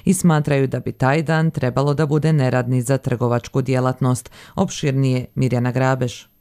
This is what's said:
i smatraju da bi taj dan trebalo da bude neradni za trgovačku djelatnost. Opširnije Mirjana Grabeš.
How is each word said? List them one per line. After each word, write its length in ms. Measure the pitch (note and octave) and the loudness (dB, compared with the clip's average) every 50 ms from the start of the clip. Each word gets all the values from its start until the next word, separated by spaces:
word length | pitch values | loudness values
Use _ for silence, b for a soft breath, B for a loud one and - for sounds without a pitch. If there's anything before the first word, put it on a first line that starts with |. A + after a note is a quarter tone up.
| B | B
i 100 | - F#3+ | 0 0
smatraju 520 | F#3 - F3 D#3 D3+ C#3+ D3 C#3+ C#3 C3+ | 2 4 2 2 2 2 2 2 2 0
da 140 | C3 - B2+ | 0 -2 -4
bi 120 | - - | -6 -8
taj 300 | A2+ - C3+ C3 C#3 D#3+ | -4 -2 0 2 2 0
dan 280 | D#3 C3+ D#3+ D#3+ D#3+ D#3+ | 0 0 0 0 0 0
trebalo 440 | - C#3+ B2+ B2 A#2 B2+ C#3 D3 C#3+ | 0 -2 -2 -2 0 0 0 0 0
da 120 | C3+ D#3+ | 0 0
bude 260 | C#3 D3+ D3+ C#3+ D#3+ | 0 0 0 2 2
neradni 500 | D#3+ D3 C3 B2+ B2 B2+ B2 A#2+ C3 B2+ | 2 2 2 2 0 0 0 0 -2 -2
za 160 | A#2+ A#2+ C#3 C3 | 0 0 -2 -2
trgovačku 640 | - B2+ B2 A2+ B2 A#2+ A#2+ A#2+ - - - C#3 | 0 -2 -2 -2 0 0 0 -2 -2 -2 -4 -2
djelatnost. 680 | B2+ B2+ C3 B2+ B2+ B2+ C3 - C#3 B2+ B2+ A#2+ - B B B B B B | -2 0 0 0 0 -2 -2 0 0 0 0 0 -4 B B B B B B
Opširnije 720 | - G3 F#3 - - - C#3+ C3+ C3+ C3+ C3 B2+ B2+ B2+ - _ | -4 -4 -4 -4 -4 -2 -2 0 0 0 0 0 -2 -4 -6 _
Mirjana 380 | C3+ C3 B2+ B2 A#2+ A#2+ B2 | -2 0 0 0 0 0 0
Grabeš. 560 | A#2+ C3 C3 C3 C3 B2+ C3 A#2+ - - - _ _ _ | 0 0 0 0 0 0 -2 -4 -6 -10 -16 _ _ _